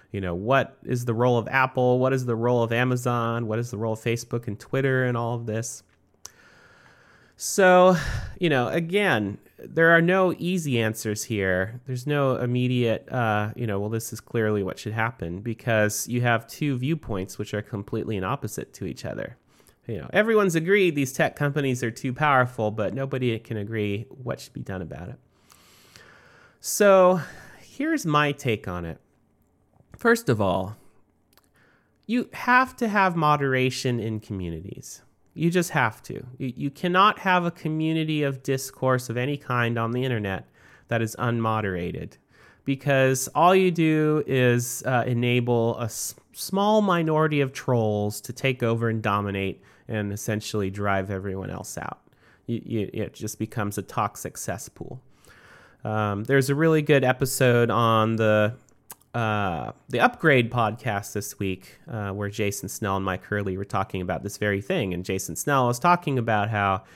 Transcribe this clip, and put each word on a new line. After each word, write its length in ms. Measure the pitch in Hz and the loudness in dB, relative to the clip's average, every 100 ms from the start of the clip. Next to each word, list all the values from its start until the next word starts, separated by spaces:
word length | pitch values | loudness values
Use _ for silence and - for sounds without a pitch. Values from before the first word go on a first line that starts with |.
| _ | _
you 80 | 101 | -6
know, 160 | 92 87 | -4 -4
what 420 | 110 135 - - | 2 2 0 -6
is 220 | - 123 123 | -6 -4 -2
the 80 | |
role 240 | 113 127 120 | 0 2 2
of 100 | 101 | 2
Apple? 500 | 135 131 127 127 127 | 0 2 2 2 4
What 140 | 131 | 2
is 140 | 131 123 | 0 -2
the 100 | 113 | -2
role 280 | 120 120 | 2 2
of 100 | 113 | 2
Amazon? 760 | 117 127 123 123 120 117 117 113 | 2 2 0 0 -2 -2 -2 -2
What 120 | 110 | -4
is 120 | 120 | -4
the 60 | 101 | -4
role 160 | 113 | -4
of 60 | 110 | -4
Facebook 460 | 120 117 - 117 - | -2 -4 -4 -6 -6
and 120 | 101 | -10
Twitter 460 | - 135 135 131 123 | -6 -2 0 0 0
and 100 | 117 | -2
all 200 | 117 120 | -2 -4
of 100 | 117 | -4
this? 380 | 110 123 - - _ _ _ - - _ - - _ - _ _ _ _ _ | -6 -6 -12 -18 _ _ _ -20 -20 _ -20 -20 _ -20 _ _ _ _ _
So, 580 | - - 185 180 185 175 - - - - | -4 4 6 8 8 6 0 -6 -6 -2
you 120 | 175 | 2
know, 180 | 135 120 | 2 2
again, 720 | 170 165 196 196 120 101 101 - - | -2 0 0 2 2 0 -6 -14 -20
there 320 | - 156 165 | -6 2 6
are 100 | 170 | 6
no 340 | 170 190 185 - | 6 4 2 0
easy 440 | 170 185 151 120 | -2 -2 0 0
answers 420 | 110 107 110 107 | 0 -2 -4 -4
here. 560 | - 107 95 92 98 123 - | -4 0 2 2 0 -6 -10
There's 180 | 127 139 | -8 -2
no 300 | 147 139 - | 0 0 0
immediate, 720 | 123 123 123 123 117 110 - | 0 0 0 2 0 0 -4
uh, 400 | 127 113 104 107 - | -2 0 0 -2 -4
you 100 | 117 | -4
know, 140 | 98 | -2
"Well, 100 | 104 | -2
this 220 | 113 - | -4 -6
is 80 | 110 | -12
clearly 440 | - 120 107 104 | -6 0 2 2
what 140 | 92 - | -2 -6
should 160 | 107 | -6
happen," 460 | 113 113 120 82 90 | -2 -2 -4 -8 -8
because 680 | 117 110 123 110 107 - - | -8 -6 0 2 2 0 -4
you 140 | 120 | 0
have 240 | 120 113 - | 2 2 -2
two 320 | - 147 123 | -4 -4 -2
viewpoints 600 | 131 160 - 101 98 - | -2 -4 -4 -6 -6 -8
which 160 | 107 | -6
are 80 | 104 | -6
completely 560 | - 104 98 113 - 104 | -6 -8 -6 -6 -4 -4
in 60 | |
opposite 500 | 95 143 107 - - | -2 -4 -6 -8 -12
to 120 | - 92 | -10 -10
each 200 | - 80 | -8 -8
other. 320 | 57 - 120 _ _ _ _ - | -8 -10 -12 _ _ _ _ -10
You 120 | 98 | -10
know, 100 | - | -2
everyone's 440 | 190 220 214 196 165 | 2 4 4 4 2
agreed 400 | 165 208 185 143 | 2 4 4 2
these 180 | 131 | -2
tech 220 | - 147 - | 0 -2 0
companies 480 | 143 147 135 127 | -2 0 0 0
are 60 | 120 | -2
too 240 | 113 131 | -4 -6
powerful, 560 | 123 151 135 123 120 107 | -2 2 4 2 0 -2
but 240 | 113 98 | 0 -4
nobody 440 | 131 135 131 123 113 | -4 -6 -2 -2 -2
can 180 | - 110 | -4 -8
agree 500 | 101 113 104 101 120 | -4 -2 -2 -4 -8
what 300 | - 123 - | -12 -8 -8
should 140 | - | -10
be 80 | - | -14
done 200 | - 92 | -10 -8
about 280 | 85 69 87 | -8 -10 -12
it. 100 | - _ _ _ - _ _ _ - - - - - - _ | -14 _ _ _ -20 _ _ _ -20 -20 -20 -20 -20 -20 _
So 640 | - - 202 190 180 185 - - - - | -8 2 6 8 8 6 0 -14 -20 -20
here's 460 | - - 302 311 165 | -20 -6 -2 -2 2
my 280 | 147 147 | 2 2
take 340 | 143 127 107 98 | 0 -2 -2 -4
on 180 | 87 82 | -8 -8
it. 140 | - _ _ _ _ _ _ _ _ _ - | -12 _ _ _ _ _ _ _ _ _ -2
First 320 | 233 233 - | 2 2 2
of 100 | 107 | 0
all, 380 | 98 92 95 110 - _ _ _ _ _ _ _ _ _ _ _ - | 2 0 -2 -10 -20 _ _ _ _ _ _ _ _ _ _ _ -4
you 220 | 240 - | -4 -4
have 420 | - - 254 254 - | -6 2 2 2 -2
to 100 | 226 | -2
have 280 | 202 190 170 | 2 2 4
moderation 840 | 151 147 135 131 127 123 131 120 | 4 4 2 2 0 0 -2 -2
in 200 | 110 107 | -2 -6
communities. 840 | - 98 87 82 92 - - - _ _ _ | -6 -6 -6 -8 -10 -14 -16 -20 _ _ _
You 160 | - 165 | -2 0
just 220 | 175 170 | 0 0
have 300 | 151 117 - | 2 0 -2
to. 220 | - - 123 - | -10 -12 -12 -8
You, 160 | 131 - | -8 -6
you 140 | 143 | -8
cannot 480 | - 180 185 208 - | -4 0 4 4 4
have 260 | 190 180 170 | 2 2 0
a 60 | |
community 720 | - 160 156 156 160 156 151 | -4 -4 -2 0 0 0 0
of 180 | 143 135 | 0 -2
discourse 680 | - 131 - - 131 127 123 | -2 -4 -4 -4 0 0 0
of 80 | 120 | -4
any 200 | 135 143 | -4 -4
kind 400 | - 123 117 117 | -2 0 0 0
on 140 | 113 | -2
the 120 | 123 | -2
internet 460 | 131 117 101 92 - _ - - _ | -2 -2 -2 -4 -8 _ -20 -20 _
that 140 | 117 | -2
is 140 | 113 - | -2 -2
unmoderated, 960 | 120 117 113 110 101 87 87 82 85 - _ _ - _ - | -2 0 0 0 -2 -2 -4 -6 -10 -14 _ _ -20 _ -6
because 640 | 135 143 135 131 131 - 139 | -4 0 4 4 2 -2 4
all 200 | 175 190 | 6 6
you 140 | 185 | 4
do 540 | 170 160 156 151 151 - | 4 2 4 2 0 0
is, 580 | 131 123 120 120 - - | 2 4 4 0 -6 -2
uh, 180 | 123 117 | 0 0
enable 720 | 120 120 123 120 120 113 - | 0 2 2 2 2 2 0
a 80 | 110 | -6
s-, 300 | - - - _ | -6 -10 -10 _
small 480 | - - 190 202 214 | -14 -4 0 4 4
minority 580 | 202 175 160 156 156 147 | 4 2 2 2 2 2
of 140 | 135 | 0
trolls 680 | - - 123 107 104 104 - | -2 0 2 2 2 -2 -4
to 120 | - | -10
take 300 | - 135 127 | -4 -2 0
over 260 | 117 117 117 | 0 0 0
and 120 | 110 | 0
dominate 600 | 107 101 101 98 95 - - _ - | 0 0 0 -2 -4 -6 -14 _ -8
and 240 | 110 101 | -4 -4
essentially 580 | 101 - 110 - 107 98 | -6 -4 -4 -4 -4 -4
drive 420 | 101 101 98 95 | -2 -2 0 -2
everyone 380 | 95 98 95 95 | -6 -6 -8 -8
else 280 | 92 - - | -10 -10 -10
out. 220 | - - _ _ _ _ - | -10 -12 _ _ _ _ -8
You, 140 | 117 - | -8 -4
you, 240 | 113 98 | -6 -4
it 220 | - 98 | -6 -8
just 240 | - 107 - | -8 -10 -8
becomes 400 | 110 - 101 101 | -6 -4 -4 -6
a 60 | |
toxic 540 | 92 - 104 - - - | -6 -4 -4 -4 -12 -10
cesspool. 640 | - 90 - - - 131 - _ - - - - - _ | -8 -10 -12 -16 -14 -14 -18 _ -20 -20 -20 -20 -20 _
Um, 400 | 110 107 107 101 | -6 -2 -2 -2
there's 260 | 113 139 131 | 2 2 2
a 60 | 143 | 2
really 260 | 160 156 | 2 2
good 220 | 147 143 | 4 4
episode 640 | 127 127 135 - 127 120 117 | 4 0 -2 2 4 6 4
on 460 | 107 117 110 110 110 | 2 4 4 4 2
the 400 | 110 107 107 120 _ _ _ - _ | 4 4 2 -2 _ _ _ -20 _
uh, 600 | 120 110 104 98 82 55 - - | -4 -2 -2 -2 -4 -6 -12 -6
the 100 | 120 | 2
Upgrade 520 | 247 - 165 131 117 | 2 4 4 4 4
podcast 600 | 123 107 107 123 101 - | 0 -2 -2 -4 -4 -4
this 240 | 104 - - | -8 -8 -6
week, 420 | 98 90 - - - | -4 -4 -10 -20 -12
uh, 220 | 113 101 | -8 -6
where 180 | 98 101 | -6 -6
Jason 400 | 104 101 98 98 | -2 -2 -2 -8
Snell 260 | - 104 98 | -6 -2 0
and 100 | 95 | -2
Mike 200 | 92 - | -4 -4
Hurley 320 | 104 98 92 | -4 -2 -4
were 80 | 101 | -4
talking 360 | 101 95 95 | -4 -4 -4
about 220 | 90 85 | -4 -4
this 140 | 101 - | -6 -2
very 240 | 104 98 | 0 0
thing. 320 | - 185 98 | -2 -2 -2
And 100 | 87 | -4
Jason 320 | 92 95 - 80 | -4 -4 -4 -6
Snell 320 | - 139 123 | 0 2 2
was 120 | 120 | 2
talking 380 | 175 175 156 131 | 2 2 2 -2
about 320 | 113 107 104 | 0 0 0
how 340 | 107 101 95 - | 0 0 0 -4